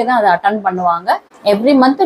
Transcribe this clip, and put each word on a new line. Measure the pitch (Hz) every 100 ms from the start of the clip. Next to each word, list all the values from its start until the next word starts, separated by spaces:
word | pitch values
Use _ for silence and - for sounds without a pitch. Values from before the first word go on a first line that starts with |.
தான் | 233 247
அதை | 202
அட்டெண்ட் | 175 202 214
பண்ணுவாங்க. | 196 180 180 170 185 381 - -
Every | 208 208 254
month | 277 262 277